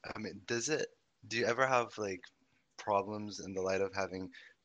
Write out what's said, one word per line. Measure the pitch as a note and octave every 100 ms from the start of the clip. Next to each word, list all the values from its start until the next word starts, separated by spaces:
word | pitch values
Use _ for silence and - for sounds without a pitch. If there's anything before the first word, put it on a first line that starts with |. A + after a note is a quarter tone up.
| - G#2+
I |
mean, | G#2+ G2+ G2
does | A#2+ C#3+
it, | D#3 - _ _ _ G#2
do | A2
you | A2
ever | A#2+ C3
have, | B2 A2+ G#2+
like, | G2+ F2+ - _ _ _ _ -
problems | - G2+ G2 G#2 G#2 F#2
in | F2+
the | F#2+
light | F#2 F#2+
of | G2
having | F#2+ F#2 F#2 F2+ - - _